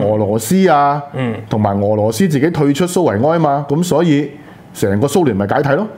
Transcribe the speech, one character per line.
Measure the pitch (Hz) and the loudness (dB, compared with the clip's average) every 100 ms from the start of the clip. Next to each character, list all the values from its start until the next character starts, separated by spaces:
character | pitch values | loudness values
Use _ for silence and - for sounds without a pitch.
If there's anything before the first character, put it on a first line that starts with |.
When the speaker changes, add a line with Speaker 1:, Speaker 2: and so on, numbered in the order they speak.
Speaker 1:
俄 | 104 107 | 0 0
羅 | 101 110 | 0 -2
斯 | - 185 185 | 0 2 4
啊， | 147 143 147 143 | 4 2 0 -6
Speaker 2:
嗯。 | 131 123 107 110 | -6 -6 -6 -4
Speaker 1:
同 | 110 | -2
埋 | 101 101 | 0 0
俄 | 101 107 | 0 0
羅 | 110 | 0
斯 | 113 190 | 0 0
自 | 143 | 2
己 | 156 | 0
退 | 160 143 | 0 0
出 | 143 175 | 0 0
蘇 | 190 147 104 | 0 0 2
維 | 147 | 2
埃 | 170 | 2
嘛， | 151 143 139 | 0 0 -2
咁 | 147 | -2
所 | 175 147 | 0 0
以 | 170 143 143 - - - - | 2 0 -2 -10 -20 -20 -20
成 | - 104 101 | -4 -2 0
個 | - | 0
蘇 | 196 151 | 2 2
聯 | 98 | 0
咪 | 101 | 0
解 | 113 | 0
體 | - | 0
咯。 | 156 220 | 0 -2